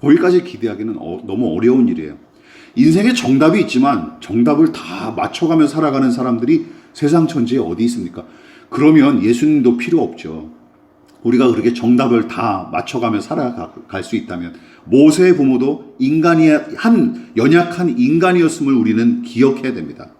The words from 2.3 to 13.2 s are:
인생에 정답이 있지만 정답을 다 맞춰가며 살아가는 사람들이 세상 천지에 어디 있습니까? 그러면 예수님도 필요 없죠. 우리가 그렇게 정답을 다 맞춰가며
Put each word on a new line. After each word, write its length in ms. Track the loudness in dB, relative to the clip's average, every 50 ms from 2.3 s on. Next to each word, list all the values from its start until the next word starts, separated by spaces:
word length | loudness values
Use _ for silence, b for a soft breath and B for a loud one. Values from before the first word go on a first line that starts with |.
| b b b b b b b b b
인생에 380 | 2 4 4 4 4 2 2 0
정답이 460 | 0 0 0 2 4 4 4 4 2
있지만 560 | 0 0 0 0 2 2 0 -2 -4 -8 -14 -18
정답을 520 | -14 -4 0 0 2 2 4 4 2 2
다 400 | 2 -4 -12 -14 -12 -10 -10 -8 -6 -6
맞춰가며 500 | -6 -6 -4 -4 -2 0 2 2 2 2
살아가는 440 | 0 -2 -2 -2 0 0 0 0
사람들이 560 | 0 -2 -2 -4 -2 -2 0 0 0 0 B B B B B B B
세상 340 | -4 -2 0 2 2 0 0
천지에 300 | -2 -2 -2 -2 -2 -2
어디 260 | -2 -4 -4 -2 -2
있습니까? 380 | -2 -2 -4 -10 -12 -12 -14 -18 B B B B B B B B B
그러면 540 | -4 2 2 4 6 6 4 4 2 2 0
예수님도 540 | 0 0 0 0 0 2 2 2 2 0 0
필요 260 | -2 -2 -2 0 -2
없죠. 480 | -2 -6 -12 -14 -12 -12 -12 -14 -16 -20 -20 _ _ _ _ _ _ _ _ _ _ _ _ _
우리가 240 | -2 0 2 2 2
그렇게 260 | 0 2 0 -2 -2
정답을 540 | 0 0 2 2 2 2 2 2 0 0 -2
다 420 | -6 -6 -4 -4 -4 -4 -6 -8
맞춰가며 500 | -8 -8 -8 -6 -8 -6 -4 -4 -4 -4